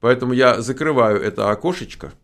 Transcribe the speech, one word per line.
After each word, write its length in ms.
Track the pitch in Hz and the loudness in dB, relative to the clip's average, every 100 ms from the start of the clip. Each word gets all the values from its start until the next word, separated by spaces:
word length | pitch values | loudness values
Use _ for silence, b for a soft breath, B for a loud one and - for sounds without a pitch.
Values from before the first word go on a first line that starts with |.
Поэтому 320 | 117 127 123 | 2 0 0
я 260 | 127 127 117 | 2 4 4
закрываю 640 | 113 131 156 139 113 104 | -2 -4 -2 2 2 2
это 300 | 104 104 101 | -2 -2 -2
окошечко. 600 | 104 165 180 - - 71 - | -2 -4 -6 -10 -14 -18 -20